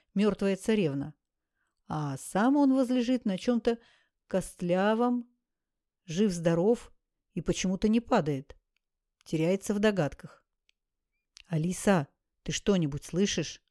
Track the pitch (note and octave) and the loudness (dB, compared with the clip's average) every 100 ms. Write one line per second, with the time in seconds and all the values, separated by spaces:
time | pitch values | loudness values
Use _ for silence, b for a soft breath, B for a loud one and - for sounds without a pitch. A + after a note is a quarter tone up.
0 | b G3 G#3 F#3+ G3 F#3+ - A3 D#3 C#3 | b 0 0 2 -2 0 0 2 2 -2
1 | D3 - _ _ _ _ _ _ - D#3 | -6 -12 _ _ _ _ _ _ -8 -6
2 | D3 C3+ - F#3+ B3 C#4+ C#4 C4 B3 B3+ | -4 -6 -4 0 2 4 4 4 2 0
3 | A#3+ B3+ G#3 F#3 - A#3 A#3+ A#3 b b | 0 0 -2 -2 0 0 0 -2 b b
4 | b _ _ F#3 - - F3 F#3 G3+ A3 | b _ _ -4 -4 -8 -2 0 2 2
5 | B3 B3 - _ _ _ _ _ _ _ | 0 -2 -6 _ _ _ _ _ _ _
6 | F3+ E3 G#3+ E3+ E3 E3+ G3+ A#3+ - _ | -8 0 0 2 0 2 2 0 -4 _
7 | _ _ _ - - - F#3 F#3 G#3+ A3+ | _ _ _ -8 -4 -2 -2 0 2 2
8 | - A#3 D3+ C3+ - - _ _ _ _ | 2 0 0 -4 -6 -20 _ _ _ _
9 | _ _ - D#3+ D#3+ G3 - G#3 G#3+ F#3+ | _ _ -6 -2 0 0 -2 0 0 0
10 | C#3+ - - - _ _ _ _ _ _ | -4 -6 -20 -20 _ _ _ _ _ _
11 | _ _ _ - - D#3+ F3 F3+ G#3 F3+ | _ _ _ -20 -6 -4 -2 0 2 2
12 | C#3 _ _ _ - - - F#3+ D3 C#3+ | 0 _ _ _ -8 -4 0 0 0 -4
13 | - E3+ G3+ - D3 - _ | -6 -2 0 0 -6 -10 _